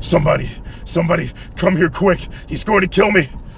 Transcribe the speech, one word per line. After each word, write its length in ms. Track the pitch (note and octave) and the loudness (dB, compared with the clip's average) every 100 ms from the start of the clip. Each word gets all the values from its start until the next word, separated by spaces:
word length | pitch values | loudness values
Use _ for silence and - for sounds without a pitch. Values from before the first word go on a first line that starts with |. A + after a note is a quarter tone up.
Somebody, 500 | - E3+ D3 C#3+ C3 - - - | 2 2 2 0 -2 -10 -14 -14
somebody, 460 | - - E3 F3 C3 - - - | -6 -2 0 0 -2 -8 -16 -2
come 200 | F3 F#3 | 0 4
here 140 | E3+ | 2
quick. 380 | - G3 F3 - - - | 2 2 2 -2 -14 -10
He's 160 | D3+ | -8
going 180 | - G#3 | 0 2
to 60 | F#3+ | 2
kill 220 | - G#3 | 2 4
me. 180 | G#3 C#3 - - | 4 2 -2 -14